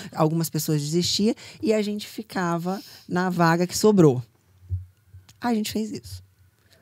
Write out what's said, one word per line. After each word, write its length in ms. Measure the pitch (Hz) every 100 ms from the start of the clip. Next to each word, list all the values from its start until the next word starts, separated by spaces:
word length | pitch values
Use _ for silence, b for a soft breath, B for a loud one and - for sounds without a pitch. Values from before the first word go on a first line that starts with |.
| 180 -
Algumas 340 | 156 165 165
pessoas 320 | 160 156 151
desistiam 540 | 143 165 170 - 208 - B B
e 100 | 311
a 80 | 214
gente 260 | 208 208 -
ficava 720 | - - 208 175 170 175 190 B B -
na 220 | 180 185
vaga 380 | 175 170 170 180
que 100 | -
sobrou. 440 | 214 208 156 123 - _ _ _ - - - _ _ - - _
A 140 | 240
gente 180 | 226 214
fez 200 | 214 214
isso. 320 | - - - - _ _ _ _ B